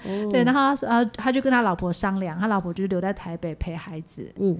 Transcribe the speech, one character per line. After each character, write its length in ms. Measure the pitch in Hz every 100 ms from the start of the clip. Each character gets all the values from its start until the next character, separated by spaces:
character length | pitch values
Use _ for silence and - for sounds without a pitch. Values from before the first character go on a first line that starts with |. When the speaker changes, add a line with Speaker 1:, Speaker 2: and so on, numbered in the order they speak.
Speaker 1:
哦。 260 | 196 196 208
Speaker 2:
对， 140 | 247
然 100 | 240
后 60 | 277
他 160 | 277 277
说， 120 | -
啊， 160 | 233 233
他 260 | - 233
就 100 | 262
跟 80 | 262
他 120 | 254
老 120 | 220
婆 180 | 170 180
商 280 | 170 202 190
量， 180 | 185 160
他 80 | 220
老 120 | 202
婆 100 | 175
就 140 | 170 190
留 140 | 185
在 100 | 190
台 240 | 196 180 170
北 180 | 170 151
陪 200 | 175 165
孩 240 | - 160
子， 300 | 160 - - -
Speaker 1:
嗯。 180 | 196